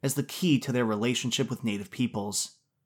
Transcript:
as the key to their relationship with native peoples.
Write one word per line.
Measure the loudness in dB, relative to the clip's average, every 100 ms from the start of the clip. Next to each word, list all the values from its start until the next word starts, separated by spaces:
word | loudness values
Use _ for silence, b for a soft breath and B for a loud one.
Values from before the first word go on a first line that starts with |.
as | -2 -2
the |
key | -2 0 4 4
to | 4
their | 0 2
relationship | 2 0 0 0 0 -2
with | -2
native | -2 -4 -4
peoples. | -2 -2 -2 -4 -4 -6 -10 _ _